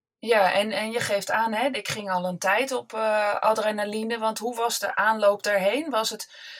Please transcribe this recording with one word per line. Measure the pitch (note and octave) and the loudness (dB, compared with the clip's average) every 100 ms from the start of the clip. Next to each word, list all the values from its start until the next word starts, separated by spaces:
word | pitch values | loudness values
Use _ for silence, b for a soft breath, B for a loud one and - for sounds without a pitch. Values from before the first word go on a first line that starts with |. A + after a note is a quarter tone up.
| _ _ | _ _
Ja, | G#3+ A3 F#3+ | 2 4 6
en, | G3 G#3+ | 4 2
en | G#3 A3 | -2 -2
je | A#3 | -2
geeft | A#3 G3+ F#3+ | 0 -2 0
aan, | A3 A3+ | 0 0
hè, | A3 C4+ | 0 0
ik | A#3 G3+ | -2 -6
ging | A3 G3+ | -6 -2
al | F#3 | -2
een | F3+ F3+ | -2 -2
tijd | F#3+ G#3 C4 | 2 2 2
op, | B3+ A#3+ | -4 -6
eh, | A3 A3 G#3+ G#3 | -2 0 2 2
adrenaline. | G#3 A3 A3 G#3+ G#3+ G#3 A3 A3 A#3 | 2 2 2 0 -2 -2 -4 -4 -2
Want | A3 A3 | -2 -2
hoe | A#3 B3 | -4 -2
was | A#3 - | -2 -2
de | G3 | -4
aanloop | - G#3 A3 G3+ G3+ | 0 0 4 4 2
daarheen? | G#3 G3+ F#3+ B3+ D#4+ | 0 0 2 0 -2
Was | A#3 A3 | -2 -2
het, | G#3+ - B B | -6 -12 B B